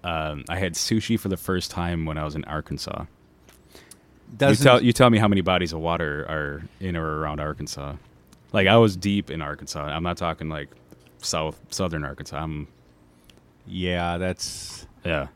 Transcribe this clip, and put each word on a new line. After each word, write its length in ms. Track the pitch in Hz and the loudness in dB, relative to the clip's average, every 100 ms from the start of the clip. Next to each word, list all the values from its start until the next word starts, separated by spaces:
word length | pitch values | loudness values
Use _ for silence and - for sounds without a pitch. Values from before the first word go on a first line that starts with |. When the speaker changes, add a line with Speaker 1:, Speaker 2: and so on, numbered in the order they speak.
| 87 | -2
Speaker 1:
um, 400 | 82 78 73 71 | -4 -4 -6 -6
I 100 | 85 | -4
had 160 | 92 82 | -2 -2
sushi 440 | - 110 - 113 | 0 0 0 -2
for 80 | 98 | -2
the 80 | 92 | -6
first 320 | - 90 - | -2 -4 -4
time 360 | - 87 85 80 | -4 -4 -2 -4
when 120 | 76 | -4
I 60 | |
was 100 | 76 | -6
in 120 | 76 - | -6 -6
Arkansas. 600 | 76 - 73 - - - _ _ _ - - _ - - - _ _ - 113 | -8 -6 -8 -8 -8 -10 _ _ _ -20 -20 _ -20 -20 -20 _ _ -20 2
Speaker 2:
Doesn't 260 | 139 113 | 4 8
Speaker 1:
You 0 | |
tell, 180 | 135 123 | 8 8
you 100 | 123 | 6
tell 160 | - 127 | 6 6
me 80 | 110 | 8
how 100 | 107 | 4
many 140 | 98 | 4
bodies 320 | 90 90 85 | 4 2 0
of 60 | 80 | -2
water 440 | 82 85 80 73 - | -2 -2 -2 -4 -4
are 340 | 78 73 73 80 - | -4 -4 -8 -14 -10
in 160 | 92 85 | -6 -4
or 240 | 80 78 | -4 -4
around 200 | 78 76 | -4 -4
Arkansas. 540 | 76 78 73 - 71 - - _ _ - _ | -6 -6 -10 -10 -10 -12 -16 _ _ -20 _
Like, 140 | 110 95 | 2 8
I 100 | 117 | 8
was 180 | 110 92 | 8 4
deep 340 | 101 101 - | 0 0 -2
in 120 | 78 | -8
Arkansas. 420 | 73 73 71 76 73 | -6 -8 -10 -8 -6
I'm 160 | 80 | -4
not 140 | 87 85 | -4 -2
talking, 320 | 85 82 78 | -4 -4 -8
like, 200 | 78 71 - _ - _ _ | -8 -10 -18 _ -20 _ _
south, 400 | - 85 78 - - | -6 -4 -4 -8 -14
southern 320 | - 92 80 71 | -6 -4 -4 -8
Arkansas. 360 | 71 71 73 | -10 -12 -8
I'm 260 | 80 76 73 _ _ _ _ _ - _ _ _ - | -6 -8 -10 _ _ _ _ _ -20 _ _ _ -12
Speaker 2:
Yeah, 500 | 92 90 87 87 85 | -4 -2 0 -2 -2
that's 720 | 92 92 - - - - - _ 87 | -4 -4 -8 -12 -14 -16 -20 _ -4
Speaker 1:
Yeah. 220 | 78 69 | -4 -4